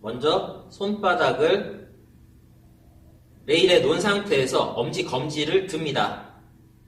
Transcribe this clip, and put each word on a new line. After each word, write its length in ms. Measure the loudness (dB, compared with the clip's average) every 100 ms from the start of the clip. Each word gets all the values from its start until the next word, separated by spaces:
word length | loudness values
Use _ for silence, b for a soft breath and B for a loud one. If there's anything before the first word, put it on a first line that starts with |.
먼저 640 | -8 -2 0 0 -2 -12 -18
손바닥을 1200 | -8 -4 -2 0 2 2 2 2 2 -2 -12 -18 -20 -20 -20 -20 -20 -20 -20 -20 -20 -20 -20 -20 -20 _ -20 0
레일에 340 | 4 6 6
놓은 200 | 4 0
상태에서 720 | 0 0 0 0 2 0 0
엄지, 320 | -2 -4 -4
검지를 640 | -4 -4 -4 -4 0 0 0
듭니다. 760 | -6 -4 -2 -2 -4 -16 -20 -20 -20 -20 _